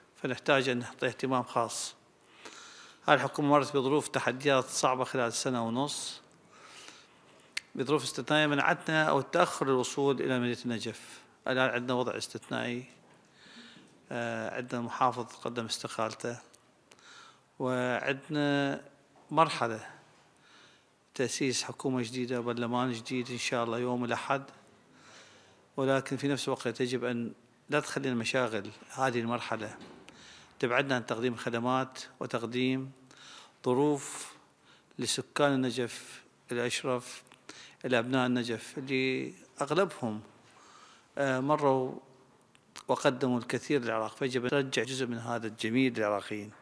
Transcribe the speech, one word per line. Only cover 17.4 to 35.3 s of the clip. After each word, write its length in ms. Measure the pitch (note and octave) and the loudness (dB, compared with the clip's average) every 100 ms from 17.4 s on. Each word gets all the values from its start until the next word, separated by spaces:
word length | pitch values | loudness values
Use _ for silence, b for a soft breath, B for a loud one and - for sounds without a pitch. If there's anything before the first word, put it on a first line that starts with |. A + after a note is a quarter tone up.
| B - | B -6
وعندنا 1200 | B2+ B2+ B2+ A#2 C#3 C3+ - D3 D3 C#3+ C#3 - - - _ _ - | -2 0 0 0 -2 -4 -2 0 2 2 0 -2 -8 -20 _ _ 0
مرحلة 560 | D3+ D#3 - A#2 A2 - - - - _ _ b b b b b b _ | 4 4 4 -2 -4 -10 -18 -20 -20 _ _ b b b b b b _
تأسيس 480 | - A#2+ - C#3 A#2 | -2 -2 0 0 0
حكومة 400 | - - C#3 B2+ | -4 -4 -2 0
جديدة 380 | A2+ B2+ B2 B2 | -2 -4 -2 -2
وبرلمان 520 | A#2+ A#2 A#2 B2 B2+ | -2 -2 0 2 0
جديد 380 | A2+ A2+ B2+ B2 | -2 -4 -4 -4
إن 80 | B2 | -4
شاء 260 | - B2 | -2 0
الله 140 | A#2 A#2 | 0 0
يوم 260 | B2 B2 | 0 0
الأحد، 380 | A#2+ A#2 - C#3 C3+ - - - _ B B B B B B B B - | 0 -2 0 -2 -4 -18 -20 -20 _ B B B B B B B B 0
ولكن 400 | C3+ C3+ - C3 | 2 2 2 -2
في 120 | C#3+ | 0
نفس 200 | C3+ - | 0 -2
الوقت 320 | B2+ A#2+ A2+ | -2 -2 0
يجب 240 | B2 B2 | 0 0
أن 280 | A#2+ A#2 A2+ - - _ - | 0 -2 -4 -8 -18 _ -2
لا 100 | D3 | 0
تخلي 280 | C#3+ - C#3 | 0 -2 0
المشاغل 640 | A#2+ A2+ C3 A#2+ A2 G2+ - - | 0 2 2 2 0 -6 -12 -10
هذه 300 | - C3+ A#2+ | 0 0 2
المرحلة 560 | A#2 A#2+ - A2 G#2 - - - - B B B B B | 0 -2 -2 -4 -6 -10 -18 -20 -20 B B B B B
تبعدنا 360 | B2 B2+ C#3 | 2 2 2
عن 120 | B2+ A2+ | 0 0
تقديم 300 | A2+ B2 A2 | -2 -2 -2
خدمات 640 | A#2+ A#2 B2 C3 C3 - - - | -4 -2 0 0 0 -8 -14 -10
وتقديم 720 | A#2+ A#2+ A2+ B2 B2+ C3 C3+ - - B B B B B | -6 -4 -2 0 2 0 -4 -12 -20 B B B B B
ظروف 680 | B2+ B2+ D3 C#3+ - - - - - _ b b b - | 0 4 4 2 -4 -10 -12 -16 -20 _ b b b -6
لسكان 560 | B2 - - | -2 -2 -2